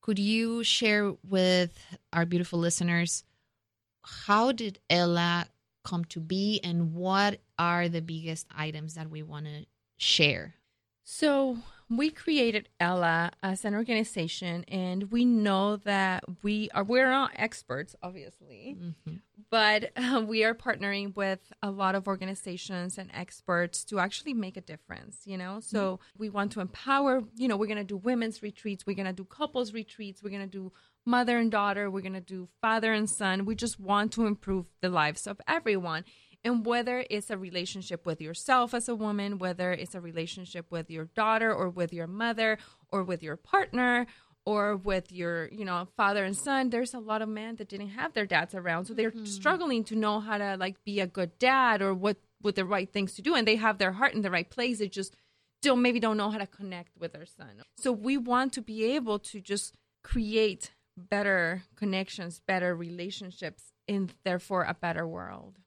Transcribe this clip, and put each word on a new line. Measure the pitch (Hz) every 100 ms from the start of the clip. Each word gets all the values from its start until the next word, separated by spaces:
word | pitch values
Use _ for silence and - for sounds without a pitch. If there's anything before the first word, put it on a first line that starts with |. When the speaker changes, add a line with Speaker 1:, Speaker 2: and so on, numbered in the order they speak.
Speaker 1:
Could | - 202
you | 202 220 226 233
share | 226 - 226 208 202 -
with | 185 190 185 180 180 - - 185 _
our | 170 170
beautiful | 175 175 175
listeners, | 170 170 175 170 170 - - _ _ _ _ _ _ _
how | - - - 208 240
did | 240 220 196 _
Ella | 175 175 170 175 175 - _ _ _
come | - 175 165
to | -
be, | 160 185 202 214
and | 175 170 165
what | 165 180 190 202 202 _ -
are | 170 175 175
the | 165
biggest | 165 160 165 160 - -
items | 156 156 156 165
that | 156
we | 156
wanna | 156 147 151 147 - _ _ _
share? | - - 147 92 78 - _ _ _ _
Speaker 2:
So | - - 302 277 269 233 - - _
we | 233 302
created | 302 - 302 233 214 - _
Ella | 175 180 170 165 170 -
as | 196 190 214
an | 202
organization, | 233 220 220 - 165 - 185 170 175
and | 190 180 185 202
we | 233 247
know | 233 208 190 202 208
that | 208 196 190 185 - 180
we | 208 214 214
are, | -
we're | 202 247 262
not | 262 269 -
experts, | 220 - - 131 165 -
obviously, | 180 185 - _ 147 110 220 277
Speaker 1:
Mm-hmm. | 175 160 - 165 _ - 208
Speaker 2:
but, | 226 214 214 226 -
uh, | 247 262 220
we | 220
are | 220
partnering | 226 247 247 202 202 202 190
with | 196 190 _ -
a | 202
lot | 196 190 196
of | 196
organizations | 190 190 190 - 180 - 185 180 185
and | 185
experts | 117 180 - - 175 175 - -
to | 208
actually | 185 - 311 240
make | 190 190
a |
difference, | 180 151 _ - - - -
you | 190
know? | 180 202
So | 226 214 196 185
Speaker 1:
Mm-hmm. | - -
Speaker 2:
we | 214
want | 202 202
to | 220
empower, | 190 - 254 269 277 254 220 226
you | 254
know, | 202
we're | 214
gonna | 208
do | 196 196
women's | 214 247 226 220
retreats, | 208 208 220 196 -
we're | 196
gonna | 196
do | 185 190
couples | - 294 262 233
retreats, | 220 214 - 208 190
we're | 202
gonna | 196 196
do | 196 185 _ _ _ -
mother | 247 240 240
and | 226
daughter, | 214 202 196 202
we're | 190
gonna | 190 190
do | 175 185 180 _
father | 220 220 220
and | 220 214
son. | - 196 190 196
We | 220
just | 233 -
want | 190 202 214
to | 220 226
improve | 208 - 190 175 _
the | 185
lives | 180 151 165 -
of | 202 -
everyone. | 330 247 196 175 160 - - _ _
And | 233 240 220
whether | 240 240 247 254
it's | 208 -
a | 208
relationship | 185 180 180 196 185 170 -
with | 156
yourself | 156 170 - 254 240
as | 240 233
a | 233
woman, | 214 208 202 202
whether | 185 180 180
it's | 180 180 185
a |
relationship | 175 165 165 - 180 180 165
with | 170 165
your | 160 160
daughter | - 214 220 226
or | 214 180
with | 180 170
your | 170 165
mother | 196 233 226 220 214 - _ _
or | 196
with | 180 175
your | 160 151
partner | _ 392 381 240 247 240 247 - _ _ -
or | 208 208 202
with | 196 190 180
your, | 180 170 170 160
you | 214 196
know, | 180 185 -
father | 202 202
and | 190 202
son, | 294 269 262
there's | 233 247
a | 254
lot | 220 214
of | 220
men | 214 220 226
that | 208
didn't | 196 208
have | 208 311
their | 240 202
dads | 170 170 190
around. | 175 170 190
So |
they're | 226 226
Speaker 1:
Mm-hmm. | 226 214
Speaker 2:
struggling | 196 233 359 339 240 214
to | 220
know | 214 214
how | 214 208
to, | 202 190
like, | 185 196 -
be | 202
a | 185
good | 196 175 _
dad | 254 262 254 214
or | 196
what, | 185 202 202 _ _
what | 208 202
the | 185
right | 196 190
things | 208 196 -
to |
do. | 214 320
And | 220
they | 214
have | 220 202
their | 190
heart | 190 269
in | -
the | 196
right | 180 -
place. | - 247 226
They | 202
just | 196 190 _ _ _ _ _
don't, | 285 247
maybe | 247 240
don't | 220 214
know | 208
how | 214
to | 196
connect | - 196 180 175 _
with | 170
their | 151 160
son. | - 127 104 - -
So | 269
we | 226 220 277
want | 240 247 262
to | 262
be | 220 220 220 285
able | 233 208
to | - 208
just | 185 202 - _ _ _
create | - 247 208 220 220 185 - _ _ -
better | 180 202 202 190 165 185 - _
connections, | 208 190 190 - 175 170 -
better | 190 180
relationships, | 170 170 175 180 190 185 180 165 - - _ -
and | 202 185 -
therefore | - 180 - 185
a | 165
better | 175 175 165 165
world. | 170 90 92 - 190